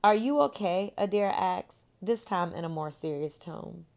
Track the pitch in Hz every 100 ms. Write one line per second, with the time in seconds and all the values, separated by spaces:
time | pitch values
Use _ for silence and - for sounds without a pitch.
0 | 208 214 240 294 285 - 190 180 202 -
1 | 202 202 196 - 185 180 - - _ _
2 | 190 226 - 185 175 - 165 160 151 156
3 | 160 147 151 - - - - 175 165